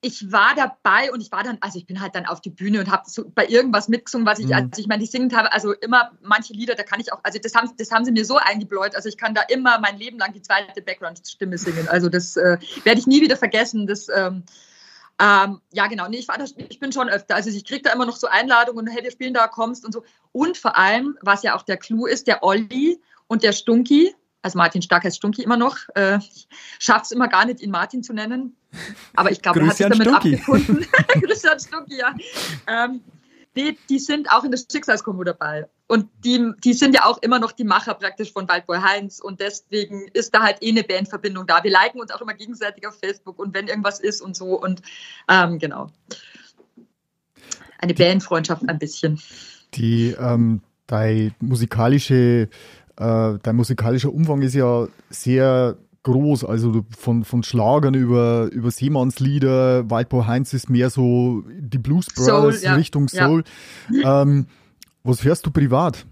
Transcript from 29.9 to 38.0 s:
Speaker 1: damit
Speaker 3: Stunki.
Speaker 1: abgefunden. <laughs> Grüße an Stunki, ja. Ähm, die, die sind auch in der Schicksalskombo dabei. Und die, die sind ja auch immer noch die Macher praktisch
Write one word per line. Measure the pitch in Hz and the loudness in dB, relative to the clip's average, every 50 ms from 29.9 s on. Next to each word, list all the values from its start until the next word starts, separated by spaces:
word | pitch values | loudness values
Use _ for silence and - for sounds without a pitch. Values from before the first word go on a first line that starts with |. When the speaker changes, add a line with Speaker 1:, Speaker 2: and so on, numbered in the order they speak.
| 247 | 4
Speaker 1:
damit | 220 220 220 | 4 6 6
Speaker 3:
Stunki. | 269 - - 170 143 | 4 4 4 4 2
Speaker 1:
abgefunden. | - - - 277 214 - - 214 285 349 - - 523 - | 2 2 2 2 2 4 4 2 0 2 2 2 2 4
<laughs> | - 494 - - | 4 2 2 4
Grüße | - 440 427 - 320 | 2 -2 0 2 0
an | 311 302 | 0 0
Stunki, | - - - 320 311 277 277 262 | -4 -12 -12 -12 -12 -12 -10 -4
ja. | 247 247 254 - 339 - - - - - 160 139 - - | -4 -4 -4 -6 -16 -14 -12 -12 -10 -10 -10 -12 -8 -6
Ähm, | 220 233 240 247 262 247 - - _ - _ _ _ _ _ _ _ | -4 -2 -2 -4 -4 -10 -12 -18 _ -20 _ _ _ _ _ _ _
die, | 254 277 302 302 - _ - | -4 -4 -4 -4 -6 _ -2
die | 269 269 | -2 -2
sind | 269 - 294 302 294 - | 0 -2 -4 -4 0 2
auch | - 240 - | 2 2 2
in | 285 247 | 0 -6
der | 247 | -6
Schicksalskombo | - _ - 294 294 - 226 214 - 220 196 185 180 | -6 _ -8 -8 -2 0 -2 -2 -2 -8 -8 -6 -4
dabei. | 175 170 _ 156 151 151 151 156 - _ _ _ _ | -6 -6 _ -8 -8 -8 -8 -10 -12 _ _ _ _
Und | 214 226 208 - _ _ - | 0 0 0 -2 _ _ -2
die, | 240 247 247 240 226 214 _ - | 0 0 0 0 -2 -6 _ 0
die | 247 240 | 0 2
sind | 240 - 269 269 | 2 4 4 4
ja | - - | 4 4
auch | 214 240 - - | 4 2 0 0
immer | 226 247 247 | 0 0 0
noch | 226 220 | 0 -4
die | - _ 240 | -6 _ -2
Macher | 208 208 214 208 240 202 | 0 0 0 -2 -4 -10
praktisch | - | -6